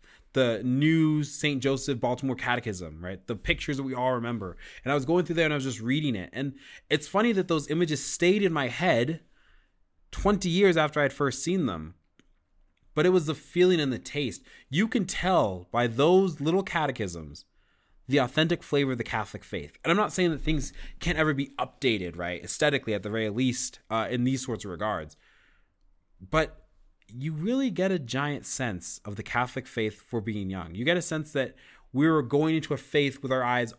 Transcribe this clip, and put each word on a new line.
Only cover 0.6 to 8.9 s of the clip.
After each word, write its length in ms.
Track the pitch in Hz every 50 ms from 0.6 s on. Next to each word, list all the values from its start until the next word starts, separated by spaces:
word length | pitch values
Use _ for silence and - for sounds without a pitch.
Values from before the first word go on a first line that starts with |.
| 123
new 600 | 127 127 135 147 156 160 160 160 156 151 151 147
Saint 380 | 143 - - - 151 143 131
Joseph 380 | 123 135 139 131 - - 135 120
Baltimore 360 | - 120 123 123 139 131 123
Catechism, 680 | - - 123 123 123 - 113 101 90 90 80 76 80 87
right? 220 | 90 95 95 -
The 80 | - 117
pictures 420 | - - - 170 - - - 143
that 60 | 135 139
we 100 | 131 131
all 200 | 123 123 131 127
remember. 440 | 120 117 120 120 110 98 90 82 - - - - - -
And 80 | 127
I 40 | 143
was 100 | 147 131
going 200 | 135 170 180 175
through 100 | - 170
there 100 | 165 165
and 80 | 156 151
I 40 |
was 80 | 143 131
just 160 | 135 120 104
reading 340 | 110 117 135 156 151 143 113
it. 140 | 98 87 - -
And 200 | 123 139 143 131 - - - - - - -
it's 180 | 156 151 -
funny 240 | - - 196 226 240 226
that 140 | 190 180
those 220 | 180 165 156 147 -
images 360 | 151 165 175 156 151 139 -
stayed 380 | - - - 170 175 196 214 202
in 100 | 180 165
my 140 | 151 135
head 540 | 123 120 - 170 180